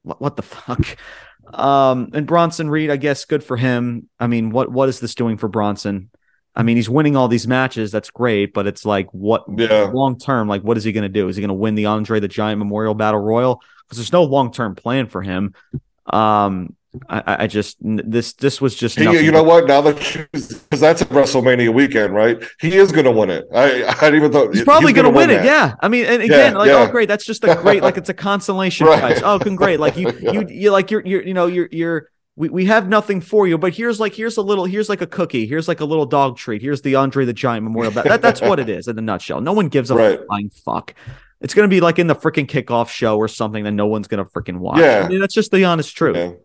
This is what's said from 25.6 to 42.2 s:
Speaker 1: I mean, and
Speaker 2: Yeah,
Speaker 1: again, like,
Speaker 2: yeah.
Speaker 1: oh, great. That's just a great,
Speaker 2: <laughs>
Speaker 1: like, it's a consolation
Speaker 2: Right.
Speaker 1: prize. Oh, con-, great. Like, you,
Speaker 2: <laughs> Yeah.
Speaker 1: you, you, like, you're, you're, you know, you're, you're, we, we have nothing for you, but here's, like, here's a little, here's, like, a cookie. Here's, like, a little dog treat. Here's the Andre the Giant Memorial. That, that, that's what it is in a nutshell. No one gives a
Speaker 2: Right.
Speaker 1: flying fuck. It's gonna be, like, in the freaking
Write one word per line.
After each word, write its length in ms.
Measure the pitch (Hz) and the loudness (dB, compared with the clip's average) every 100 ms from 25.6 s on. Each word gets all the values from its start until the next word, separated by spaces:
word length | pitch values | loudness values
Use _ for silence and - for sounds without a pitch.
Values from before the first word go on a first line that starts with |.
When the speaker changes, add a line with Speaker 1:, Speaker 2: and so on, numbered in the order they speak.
| 165 110 | 2 0
Speaker 1:
I 80 | 196 | 0
mean, 160 | 240 220 | 0 2
and 160 | 233 | 0
Speaker 2:
Yeah, 20 | 160 | 4
Speaker 1:
again, 280 | 147 135 98 | 6 6 4
like, 120 | 135 | 6
Speaker 2:
yeah. 100 | 139 113 | 6 4
Speaker 1:
oh, 40 | |
great. 160 | 117 104 | 2 0
That's 180 | 104 - | -2 -4
just 180 | 110 | 0
a 120 | 156 165 | 2 4
great, 220 | 170 202 | 4 4
Speaker 2:
<laughs> 40 | 135 | 2
Speaker 1:
like, 100 | 190 | -2
it's 120 | 160 | -8
a 40 | - | -6
consolation 720 | 190 202 190 190 190 - 160 | -4 -4 -2 -2 -2 4 4
Speaker 2:
Right. 120 | 151 | 6
Speaker 1:
prize. 220 | 127 120 | 2 0
Oh, 140 | 202 202 | 0 0
con-, 180 | 208 190 | -2 0
great. 240 | 196 156 | 0 2
Like, 160 | 147 165 | 0 -2
you, 160 | 185 120 | -6 -4
Speaker 2:
<laughs> 40 | |
Yeah. 100 | 107 | -4
Speaker 1:
you, 160 | 208 190 | -4 -6
you, 220 | - 202 | -2 2
like, 180 | 196 190 | 2 0
you're, 160 | 208 180 | -4 -2
you're, 160 | 190 | -4
you 120 | 180 185 | -4 -2
know, 100 | 175 | 0
you're, 240 | 180 170 | -2 -4
you're, 380 | 160 165 165 156 _ _ - | -4 -4 -4 -8 _ _ -8
we, 140 | 156 | -6
we 160 | 180 185 | -2 2
have 220 | 220 185 | 0 2
nothing 320 | 208 208 190 | -2 0 -6
for 280 | 160 214 190 | 0 0 2
you, 100 | 165 | 0
but 160 | 180 | -2
here's, 260 | 175 240 214 | -2 -6 -4
like, 140 | 214 | -6
here's 240 | 208 226 226 | -6 -6 -4
a 40 | |
little, 220 | 196 202 180 | -2 -2 -2
here's, 240 | 202 214 | -4 -4
like, 120 | 202 | -4
a 60 | 170 | -6
cookie. 380 | - 170 123 110 | -6 -4 -4 -4
Here's, 200 | 151 160 | -4 -4
like, 140 | 165 | -6
a 40 | 151 | -2
little 200 | 160 139 | -2 0
dog 320 | 143 135 120 | 0 -2 -4
treat. 240 | - 107 | -10 -8
Here's 200 | 131 143 | -6 -4
the 120 | 139 135 | 0 0
Andre 300 | 135 139 123 | 0 0 -2
the 80 | |
Giant 300 | 113 131 113 | -2 -4 -4
Memorial. 280 | 110 113 113 | -4 -4 -2
That, 140 | 107 165 | -2 0
that, 160 | 220 | 2
that's 200 | 240 - | 2 2
what 180 | - 175 | 0 0
it 100 | 117 | -2
is 180 | 87 120 | -6 -8
in 100 | 113 | -8
a 40 | |
nutshell. 400 | 110 92 - 71 | -6 -6 -6 -6
No 120 | 135 | -2
one 140 | 208 160 | -2 0
gives 220 | 139 120 | 0 0
a 40 | 113 | 2
Speaker 2:
Right. 240 | 110 95 - | 2 2 -6
Speaker 1:
flying 220 | 104 104 | -8 -8
fuck. 420 | _ - - - - - - _ _ | _ -8 -8 -10 -20 -20 -20 _ _
It's 120 | - | -2
gonna 140 | - 208 | 2 4
be, 140 | 196 | 4
like, 180 | 170 165 | 2 2
in 80 | 170 | 0
the 80 | |
freaking 320 | 139 | 0